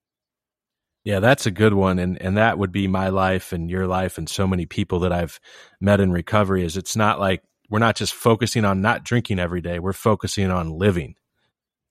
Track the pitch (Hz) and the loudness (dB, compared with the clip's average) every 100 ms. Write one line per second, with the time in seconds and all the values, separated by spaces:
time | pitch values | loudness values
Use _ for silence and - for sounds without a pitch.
0 | _ _ _ _ _ _ _ _ _ _ | _ _ _ _ _ _ _ _ _ _
1 | 107 98 113 143 110 87 107 98 95 92 | -4 2 4 4 0 2 4 4 2 2
2 | 90 90 92 101 113 85 98 98 95 95 | -2 -4 -2 2 2 2 -2 -2 -2 0
3 | 95 98 95 92 - 87 82 92 92 90 | 0 0 0 0 -4 -8 -6 -4 -2 -2
4 | 92 - 78 - 95 92 82 - 98 90 | -2 -6 -8 -2 -2 -2 -4 -4 -2 0
5 | 90 87 82 - - - - _ 98 101 | 0 0 -4 -10 -20 -20 -20 _ 2 4
6 | 95 87 - 107 98 95 87 92 - 113 | 4 0 0 0 2 0 -2 -4 -4 0
7 | 104 76 98 92 - _ _ 107 113 - | 0 2 0 -2 -6 _ _ 0 0 0
8 | 101 - 120 113 113 120 104 95 104 120 | -4 0 2 2 2 0 2 2 0 0
9 | - 120 - 95 87 87 85 87 92 95 | -2 -2 0 -2 -2 -4 -6 -4 -4 -2
10 | 113 101 101 - 95 90 82 80 101 87 | 0 0 -2 -2 0 0 -4 0 2 2
11 | - - _ _ _ _ _ _ _ | -4 -14 _ _ _ _ _ _ _